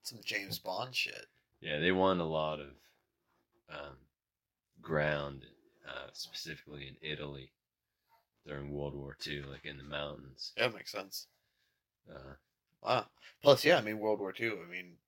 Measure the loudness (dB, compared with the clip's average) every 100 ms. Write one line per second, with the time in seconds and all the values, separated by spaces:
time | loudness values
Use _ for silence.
0 | -12 -12 -4 -4 -4 -8 -6 -4 -4 -2
1 | -4 -4 -14 _ _ _ -4 2 4 6
2 | 6 4 2 0 0 -2 -8 -16 _ _
3 | _ _ _ _ _ _ _ -12 -12 -14
4 | _ _ _ _ _ _ _ _ -2 2
5 | 4 2 -2 -8 -14 -20 _ _ -12 -12
6 | -12 -12 -12 -10 -10 -12 -12 -14 -12 -12
7 | -8 -6 -6 -10 -14 _ _ _ _ _
8 | _ _ _ _ -10 -8 -6 -4 -4 -6
9 | -10 -10 -6 -6 -8 -12 -12 -12 -8 -6
10 | -6 -8 -14 -12 -12 0 -2 -2 -10 -10
11 | -8 -10 -14 _ _ _ _ _ _ _
12 | -18 -16 -16 -18 _ _ _ _ 2 2
13 | 0 _ -20 4 8 10 10 8 6 0
14 | 2 2 0 0 -2 -2 -6 -10 -10 -16